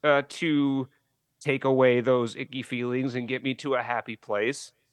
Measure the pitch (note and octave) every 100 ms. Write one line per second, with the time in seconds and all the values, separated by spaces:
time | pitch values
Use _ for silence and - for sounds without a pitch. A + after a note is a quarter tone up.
0 | D3+ C#3+ C#3 - E3+ D3 C#3 C3+ C3 _
1 | _ _ _ _ C#3+ C3+ C3+ C3 B2+ B2
2 | A#2+ B2+ A#2 G#2 C3 C3 A#2 B2 A#2+ B2+
3 | C3 B2 A#2+ B2+ C3+ B2 C#3+ B2+ A#2+ A#2+
4 | A2+ A2 - G#2 A2+ C#3+ - _ _